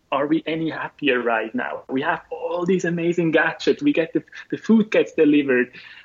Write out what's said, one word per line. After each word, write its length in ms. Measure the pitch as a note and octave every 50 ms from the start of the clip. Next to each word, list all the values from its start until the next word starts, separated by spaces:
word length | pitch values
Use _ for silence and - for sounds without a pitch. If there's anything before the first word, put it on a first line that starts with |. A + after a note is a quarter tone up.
| _ -
are 160 | - C3+ C#3 D3
we 160 | D#3 E3 -
any 240 | - D#3 E3 E3 D#3+
happier 520 | C#3+ C3+ C3 D#3 _ - - C#3 B2+ B2
right 320 | A#2+ A#2 A#2 A2 A2 A2+ A2+
now? 300 | B2 C2+ - - - - -
We 120 | B2 C3
have 200 | C#3+ E3 E3+ D#3 - -
all 360 | - D#3+ E3 E3+ E3 F3 F3
these 200 | F3 F#3+ F3+ E3+
amazing 460 | E3+ E3+ E3+ E3 E3+ E3+ F3 F3 E3
gadgets. 500 | D3 D#3 D#3 E3 E3 - - - C3+ - C#3+
We 80 | D3
get 220 | D3 - D#3+ E3 -
the, 100 | D#3+ - _ - - - -
the 60 | - C#3+
food 340 | - - G#3+ A3+ G#3 G#3+
gets 220 | - F3+ D3+ - -
delivered. 580 | - D#3+ D3 D3 D3 C#3+ C3+ B2+ B2 B2+ B2 - - - - - - -